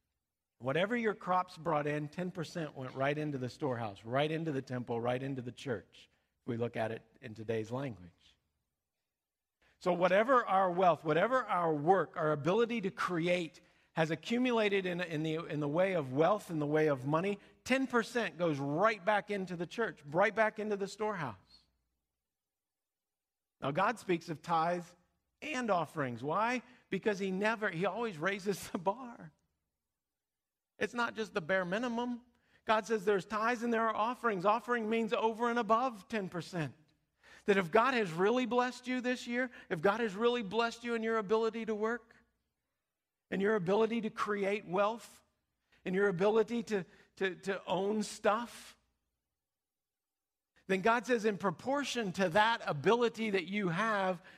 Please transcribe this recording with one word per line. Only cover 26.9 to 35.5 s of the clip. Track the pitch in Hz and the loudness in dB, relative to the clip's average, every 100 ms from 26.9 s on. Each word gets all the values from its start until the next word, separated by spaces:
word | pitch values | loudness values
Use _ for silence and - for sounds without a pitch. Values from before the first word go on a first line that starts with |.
| 190 214 196 | -4 -2 -2
he | 196 | -2
never, | 185 208 226 208 | 0 0 0 -2
he | 165 190 | 0 -2
always | 190 233 165 | -2 -4 -2
raises | 170 202 190 190 - | -2 -2 -2 -4 -6
the | 220 | -4
bar. | 175 220 254 233 170 - _ _ _ _ _ _ _ _ _ _ _ _ _ - | -2 -2 -6 -16 -18 -20 _ _ _ _ _ _ _ _ _ _ _ _ _ -8
It's | 208 | -6
not | 233 233 | -4 -4
just | 208 208 | -4 -8
the | 208 | -6
bare | 151 190 180 | -2 -2 0
minimum. | 196 247 233 247 240 - _ _ _ - | -2 -2 -4 -4 -6 -12 _ _ _ 0
God | 220 220 | 0 2
says | 220 | 0
there's | 185 202 - | 2 2 0
tithes | 214 226 247 | 0 0 0
and | 240 | 0
there | 226 226 | 2 2
are | 214 | 0
offerings. | 220 247 233 196 185 | -2 0 0 2 4
Offering | 226 233 240 214 | 2 2 -2 0
means | 226 220 | 0 0
over | 226 220 220 | 2 0 2
and | 240 | 0